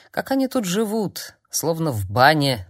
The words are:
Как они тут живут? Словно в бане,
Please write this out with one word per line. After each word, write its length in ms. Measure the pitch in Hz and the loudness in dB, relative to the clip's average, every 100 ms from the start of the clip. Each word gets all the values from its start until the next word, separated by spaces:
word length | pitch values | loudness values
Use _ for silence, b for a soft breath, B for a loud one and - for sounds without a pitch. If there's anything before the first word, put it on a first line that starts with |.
| B | B
Как 200 | - - | -8 -2
они 180 | 269 262 | -2 0
тут 160 | 254 190 | -2 -2
живут? 720 | 190 220 220 196 - - - _ | -2 -2 -2 -4 -8 -16 -20 _
Словно 420 | - 147 165 160 | -4 -4 -2 -2
в 140 | 113 95 | -2 -2
бане, 560 | 104 135 156 139 117 | 6 6 6 2 -2